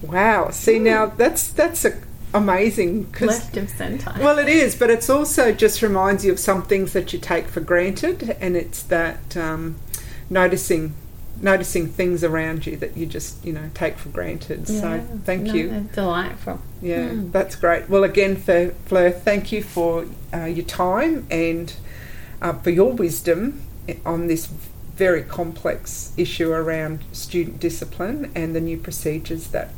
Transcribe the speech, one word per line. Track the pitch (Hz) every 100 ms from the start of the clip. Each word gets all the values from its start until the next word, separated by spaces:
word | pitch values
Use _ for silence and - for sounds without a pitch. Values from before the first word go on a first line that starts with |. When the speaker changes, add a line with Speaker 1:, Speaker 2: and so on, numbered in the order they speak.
Speaker 1:
Wow. | 151 175 214 208 -
See, | - - 220
Speaker 2:
Mm. |
Speaker 1:
now | 220 220 214
that's, | - 247 - -
that's | - 330 339 233
a, | - - - -
amazing, | 208 202 185 220 214 180 202 202
'cause | - 233
Speaker 2:
Left | 226 - -
of | 196
centre. | - - 247 - -
Speaker 1:
Well, | 277 294
it | 285
is, | 320 262 -
but | 240
it's | 226 -
also | 277 294 - 247
just | 208 214 -
reminds | 220 196 190 196 202
you |
of | 185
some | - 190
things | 170 196 190
that | 196 165
you | 170
take | - 170 -
for | -
granted, | 160 175 180 196 311 359 226 208
and | 185 175
it's | 165 -
that, | - 170 165 - - 180
um, | 160 160 160 160 - - - - -
noticing, | 185 180 185 - 170 156 151 - - - -
noticing | 196 190 180 185 165
things | - 180 175
around | 165 160 160 160 151
you | 151
that | 147 -
you | 160
just, | 170 - - -
you |
know, | 156 156
take | - 165 -
for | -
granted. | - 175 160 - 156 -
So | 214 175 165
Speaker 2:
Yeah. | - 220 196
Speaker 1:
thank | 185
Speaker 2:
No, | 208
Speaker 1:
you. | 220 170
Speaker 2:
they're | 214 202
delightful. | - 190 175 185 - - 185 - -
Speaker 1:
Yeah, | 180 170 165
Speaker 2:
Mm. | 226 185
Speaker 1:
that's | 180 190 -
great. | 170 170 -
Well, | 196
again, | 196 190 196 190
Fleur, | - 175 175 - -
Fleur, | 185 175
thank | 180 - 202 196
you | 214
for, | 202 - 170 165 - - -
uh, | 170 165
your | 170 175
time | - 180 196 311 311 -
and, | 165 165 165 170 - - - - - - -
uh, | 175
for | 165 -
your | 175 220
wisdom | 240 170 - - 165 240 285 - - - - -
on | 165 170
this | 165 - - - - - -
very | 190 170
complex | - - 165 160 165 151 - - - -
issue | 170 - 165
around | 160 160 160 156 156 -
student | - - 175 165 -
discipline | 170 - - - 180 294 285 -
and | 165 165
the |
new | 165 165
procedures | - 156 160 151 - 160 -
that | - -